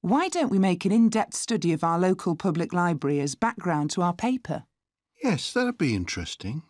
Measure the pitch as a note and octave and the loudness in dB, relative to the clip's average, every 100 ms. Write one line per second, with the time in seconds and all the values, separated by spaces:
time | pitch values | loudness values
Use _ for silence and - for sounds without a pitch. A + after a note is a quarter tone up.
0 | F3 B3+ F4+ F4 C4+ F#3+ F#3+ F3+ F#3+ G#3+ | 2 2 2 0 0 2 2 2 2 4
1 | A3+ A3 - - - A3 E3+ D#3+ E3 E3 | 4 4 -2 -6 -2 0 2 2 2 2
2 | F#3 F#3 - E3 G3 E3 E3 F3 F3 D#3 | 2 2 0 0 0 0 -2 0 0 0
3 | C#3 C#3+ C#3+ C3+ A3+ A#3 F3+ D#3 D3+ - | 0 0 -2 0 -2 -2 -2 0 0 0
4 | F3 F3 A#3+ B3+ - - - _ _ _ | 0 0 -2 -2 -4 -8 -8 _ _ _
5 | _ _ C4+ E3+ - B3 B3 A#3+ D3+ G#2 | _ _ -2 0 -2 -2 -2 0 0 0
6 | F2+ - E2+ - - C#3+ - | -2 -6 -8 -10 -8 -8 -12